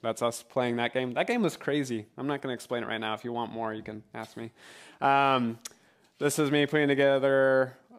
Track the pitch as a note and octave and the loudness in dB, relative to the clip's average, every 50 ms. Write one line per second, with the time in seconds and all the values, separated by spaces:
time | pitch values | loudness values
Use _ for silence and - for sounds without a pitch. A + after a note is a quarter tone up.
0 | - A2+ G#2+ - A#2+ A#2 A#2 - - - - C3+ B2 A#2+ A#2+ A#2+ A#2+ A#2 - B2+ | -6 -4 -2 0 -2 -2 -2 -4 -10 -6 -2 -2 0 0 0 0 -2 -2 -2 -2
1 | B2+ B2 A#2+ C#3+ F#3 A#3 A#3+ A#3+ G3 D#3+ - - - D3 D3 D3 C3+ B2+ A#2 G#2+ | -4 -2 -2 -2 -2 0 0 0 0 0 -2 -4 -4 -2 -2 0 -2 -2 -4 -6
2 | G#2 - _ - C3+ D3 C#3+ C3+ - C3 B2 A2+ - - B2 A#2+ A2 A2 A2+ A2 | -8 -10 _ -8 -6 -6 -6 -4 -6 -6 -8 -8 -6 -6 -6 -4 -4 -4 -6 -4
3 | A2 A2 G#2+ G#2+ - A#2+ A#2+ A#2 A#2 - A2 A2+ A2+ A2 G#2+ A2 G#2 G#2+ G#2+ G#2+ | -4 -4 -6 -6 -6 -6 -6 -6 -6 -6 -6 -6 -6 -6 -6 -8 -10 -12 -14 -14
4 | - _ - A2+ A2 - - A2+ A2+ A2+ - _ - - - - - - - - | -16 _ -14 -14 -14 -12 -12 -14 -14 -14 -16 _ -20 -20 -20 -20 -20 -20 -6 0
5 | C#3 C#3 C#3 C#3 C#3 C3+ C3+ B2+ A#2+ A#2 A#2 - - - - _ _ _ _ _ | 2 4 4 4 4 4 4 2 2 0 -4 -6 -12 -20 -20 _ _ _ _ _
6 | _ _ _ - C#3+ C#3+ - D#3+ D3+ C3+ D3 D3 C#3+ C#3 D#3 D3+ D3 C#3 C#3 C#3 | _ _ _ -2 -2 0 2 2 2 2 2 2 2 2 2 2 2 4 4 4
7 | C#3+ C#3 C#3 C3+ C3+ C3+ C3+ C3+ C3+ C3+ C3 C3 C3 B2+ - - _ _ - | 4 4 4 4 2 4 4 4 4 4 4 4 2 0 -4 -12 _ _ -16